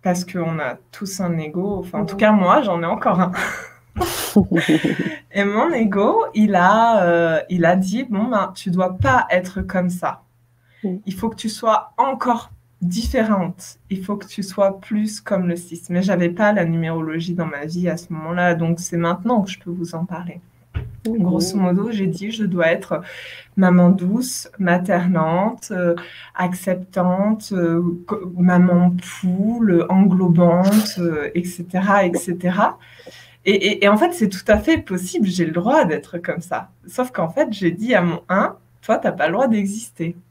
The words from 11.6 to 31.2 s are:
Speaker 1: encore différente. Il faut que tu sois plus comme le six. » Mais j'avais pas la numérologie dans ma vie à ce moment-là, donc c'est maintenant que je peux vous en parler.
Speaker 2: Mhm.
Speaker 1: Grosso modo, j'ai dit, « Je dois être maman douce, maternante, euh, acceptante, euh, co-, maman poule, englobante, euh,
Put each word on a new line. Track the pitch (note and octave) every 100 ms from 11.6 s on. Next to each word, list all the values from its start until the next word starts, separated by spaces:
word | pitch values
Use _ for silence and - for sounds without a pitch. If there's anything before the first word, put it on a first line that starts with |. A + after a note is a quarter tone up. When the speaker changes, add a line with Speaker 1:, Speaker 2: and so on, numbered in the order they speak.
| A3+ G#3+ - -
Speaker 1:
encore | C4+ C4 B3+ A3 - - _ _
différente. | F3 F3+ A3+ C4 A3 G3+ F3 - - - _
Il | F#3+
faut | F#3
que | G3+
tu | - -
sois | F#3+ - G3 G3
plus | - G#3+ G#3+ -
comme | - F#3+ F3
le |
six. » | E3+ - E3+ -
Mais | F3
j'avais | F#3+ F3 F3
pas | F3 G#3+
la | G#3
numérologie | E3 E3 D#3+ E3 D#3+ D#3+ E3+
dans | F3
ma | D#3 C#3+
vie | D3+ F3 F3
à | E3
ce | -
moment-là, | D#3+ D#3 F3 F3+
donc | E3 E3 E3+
c'est | - E3+
maintenant | E3+ F#3 A3+ A#3+
que | F#3+
je | -
peux | F3+
vous | F3 E3+
en | E3
parler. | F3 E3+ F3 F3 _ _ _ - - -
Speaker 2:
Mhm. | A3 A3+
Speaker 1:
Grosso | F3 E3 F3 G3+
modo, | F3+ F3+ A3+
j'ai | G#3+ F#3+
dit, « | - G3+ A3
Je |
dois | G3+ F3 E3
être | E3+ - D#3+ - - - - - -
maman | F#3 F3+ F3
douce, | F#3 F3+ A3+ B3+ - - -
maternante, | F#3 F3+ F3+ F3+ F3+ F3 D#3+ F3 G#3+ B3 -
euh, | F#3 F3 E3+ - - -
acceptante, | - F3+ F3+ G3 F3+ F#3 G3 F3+ F#3 G#3 G#3+ -
euh, | F#3+ E3+ E3 F3 F3 -
co-, | G#3 F3+ F3+
maman | F3+ F3+ F3+ F3+ F3+ F3+ - -
poule, | F#3 F#3 G#3 A#3 G#3+ E3+ -
englobante, | F#3+ G3 F#3 F3+ E3 F3 F3 F#3+ G#3+ G#3 F#3
euh, | E3+ D3+